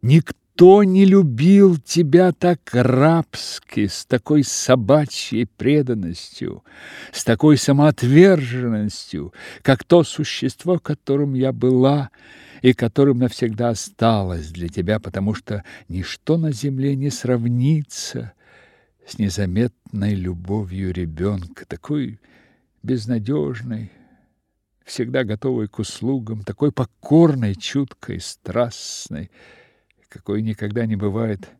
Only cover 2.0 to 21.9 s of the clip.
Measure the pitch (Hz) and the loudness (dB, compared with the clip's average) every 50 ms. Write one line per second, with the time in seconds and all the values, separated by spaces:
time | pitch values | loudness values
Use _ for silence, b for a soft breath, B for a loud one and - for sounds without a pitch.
2 | 175 143 135 170 185 180 170 _ - 175 175 - _ - - 120 123 120 123 127 | 0 4 6 6 6 6 2 _ 0 0 0 0 _ -4 0 0 2 2 2 4
3 | 139 156 165 170 156 _ - - - - - - _ _ - - 107 98 - - | 4 4 4 2 0 _ -10 -14 -14 -12 -14 -16 _ _ -4 -4 -2 -2 -4 -8
4 | - _ - 123 _ - 151 151 135 - - - - - 127 127 110 98 139 151 | -6 _ -4 -4 _ 2 2 2 2 0 -4 -8 2 2 2 2 4 2 2 2
5 | 151 135 - - - - - 107 120 107 _ _ 104 127 143 151 143 127 120 110 | 2 -2 -8 -12 -10 -6 -4 -4 -4 -4 _ _ -2 0 2 2 0 0 -4 -4
6 | 95 85 85 - - - - - - - - - _ B B B B B B B | -4 -8 -10 -12 -14 -20 -14 -12 -12 -12 -12 -14 _ B B B B B B B
7 | B B B - - - 113 - - 151 151 131 - - 139 139 147 151 147 - | B B B -8 -2 -2 0 4 6 4 4 4 4 2 2 4 4 4 2 2
8 | - 123 135 151 180 196 190 160 139 120 120 127 123 120 113 107 107 107 - - | 0 4 6 8 8 8 6 4 0 -6 -8 -6 -4 -2 -2 -2 -2 -4 -6 -8
9 | - - - 78 71 - B B B B B B B - 135 120 - _ 175 175 | -16 -10 -10 -10 -10 -10 B B B B B B B 2 2 2 4 _ 4 4
10 | 156 - - - 151 - - - - 135 - _ - 170 185 165 _ - 151 - | 4 4 -2 -8 -6 -6 -6 -6 -6 -6 -6 _ -4 -2 -2 -2 _ -6 -8 -8
11 | _ - 139 143 147 143 135 127 127 131 131 113 113 127 131 127 127 135 143 147 | _ -4 -2 -2 -2 -2 -2 -2 -2 -2 -2 0 0 2 4 4 4 4 2 2
12 | 139 117 B B B B B B B B B B B 127 123 - - 113 - - | -2 -6 B B B B B B B B B B B 4 4 4 0 -2 2 2
13 | 139 139 135 120 127 123 - - - 117 110 104 120 120 117 101 - - _ _ | 2 2 4 2 0 -2 -2 -4 -6 -6 -4 -2 -2 -2 -2 -4 -8 -14 _ _
14 | 113 113 113 104 98 90 90 82 76 78 82 87 87 85 - - 90 85 107 107 | 0 2 2 2 -2 -4 -6 -8 -8 -12 -12 -10 -10 -8 -6 -6 -2 -2 -2 -4
15 | 101 - - 98 98 104 104 - - - 113 101 B B B B B B 85 92 | -4 -8 -6 -4 -4 -4 -4 -6 -8 -10 -10 -10 B B B B B B -10 -10
16 | 92 - - - _ - 156 170 160 156 139 107 139 147 135 131 131 139 139 131 | -10 -10 -12 -14 _ -2 -2 0 0 -4 -4 -4 -6 -6 -4 -2 -2 -2 -2 -2
17 | 139 143 131 - - 120 127 120 117 120 120 123 123 139 160 156 143 _ - - | -4 -6 -6 -6 -4 -2 -2 -2 0 -2 -2 0 0 0 0 0 -2 _ -12 -14
18 | - - - 127 117 107 _ b b b b b b b b b b b b b | -14 -12 -12 -12 -14 -14 _ b b b b b b b b b b b b b
19 | _ - - - 107 101 85 - 101 90 90 104 120 120 _ _ _ - - 104 | _ -20 -8 -4 -4 -4 -2 -4 -4 -4 -2 -2 -2 -2 _ _ _ -12 -8 -4
20 | 98 104 104 95 90 90 90 85 87 90 98 107 104 90 90 95 98 92 90 90 | -4 -2 -4 -4 -4 -6 -8 -8 -8 -6 -6 -6 -6 -8 -8 -8 -6 -6 -6 -6
21 | 90 82 78 78 90 101 104 95 90 87 - - - _ - 82 _ - | -6 -8 -6 -4 -4 -4 -4 -4 -8 -12 -18 -20 -16 _ -16 -16 _ -8